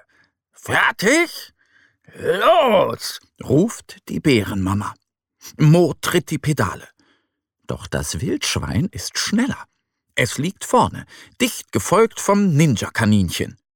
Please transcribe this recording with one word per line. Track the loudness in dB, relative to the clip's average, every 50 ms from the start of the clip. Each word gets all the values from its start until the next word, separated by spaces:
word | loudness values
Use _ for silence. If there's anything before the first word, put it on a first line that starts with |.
| _ _ _ _ _ _ _ _ _ _
Fertig? | _ -20 -8 -4 -2 0 0 0 -2 0 0 2 2 2 2 0 -4 -16 -20 -20 _ _ _ _ _ _ _ _ _ _ _ -20 -18
Los!", | -10 -4 -4 -2 2 4 4 6 6 4 4 4 2 2 0 -4 -8 -10 -12 -12 -12 _ _ _ -14 -4
ruft | 0 2 2 2 0 -2 -10 -18 _ -20 -20 _ -10
die | -10 -4
Bärenmama. | 0 2 2 2 2 0 -4 -4 -2 -2 -2 -2 -4 -6 -10 _ _ _ _ _ _ _ _ _ -20 -16 -4 2
Mo | 4 6 6 6 6 4 0 -4
tritt | -6 -2 -2 -2 -2 -2
die | -6 -4
Pedale. | -2 -2 0 0 -2 -2 -2 -8 -16 -20 _ _ _ _ _ _ _ _ _ _ _ _ _ _ _
Doch | -10 -10 -10 -10
das | -6 -6 -6 -4 -4 -6 -6 -4
Wildschwein | -4 -4 -4 -4 -4 -4 -4 -4 -2 -2 -2 -2
ist | -2 -6 -8 -12 -8 -6 -6
schneller. | -4 -2 0 0 0 -2 -4 -8 -10 _ _ _ _ _ _ _ _ _ -4
Es | -2 -2 -2 -2 -4
liegt | -4 -6 -6 -8 -8
vorne, | 0 2 2 2 2 -2 -8 -16 _ -20 -20 -20 -18 _ -4
dicht | -4 -4 -4 -8 -14 _ -6
gefolgt | -6 -2 0 2 2 2 2 0 -6
vom | -2 0 2 2 2 2 4
Ninja-Kaninchen. | 4 4 4 2 0 -2 -6 -4 0 2 4 4 4 2 0 -2 -6 -8 -8 -8 _ _ _ _